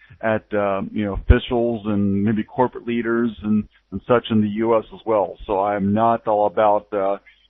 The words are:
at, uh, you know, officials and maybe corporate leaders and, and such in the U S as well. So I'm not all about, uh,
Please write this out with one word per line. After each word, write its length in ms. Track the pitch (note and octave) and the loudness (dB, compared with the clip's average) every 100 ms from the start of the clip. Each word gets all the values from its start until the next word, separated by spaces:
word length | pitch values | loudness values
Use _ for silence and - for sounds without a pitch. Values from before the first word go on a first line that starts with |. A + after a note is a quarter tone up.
| - F2 | -20 -6
at, 240 | A2 A2 - | -2 -2 -2
uh, 280 | G#2 G2+ G2 - | -2 -2 -2 -4
you 140 | G#2+ | -6
know, 100 | G#2 | -6
officials 680 | F#2+ - B2 - B2 A#2 A#2 | -2 2 2 2 -2 -2 -4
and 400 | G#2 G2+ G2+ G2 | -4 0 0 0
maybe 180 | G2+ G#2+ | 0 -2
corporate 440 | - - B2 - A2+ | -2 -2 -2 -2 -6
leaders 440 | A#2 A2+ A#2 A#2+ G#2 | -4 -2 0 -2 -4
and, 240 | G#2+ G#2+ G#2 _ - | -2 0 -2 _ -12
and 80 | F#2+ - | -8 0
such 160 | A#2+ - | 0 2
in 100 | A2 | 0
the 80 | G#2+ | 0
U 280 | G#2 A2+ A2+ | 0 2 0
S 80 | G#2 | 0
as 80 | F#2 G#2+ | -8 -2
well. 300 | A2 F2+ F#2 - | 0 0 -4 -4
So 140 | G2 | -2
I'm 320 | G2+ G#2 G2 | 0 0 0
not 340 | G#2 A#2 A#2 - | 2 2 0 0
all 200 | G#2 G#2 | 2 2
about, 420 | F#2 G#2+ G#2 G2+ | 2 2 2 -2
uh, 260 | G#2 F#2+ G2 _ _ | -4 -2 -4 _ _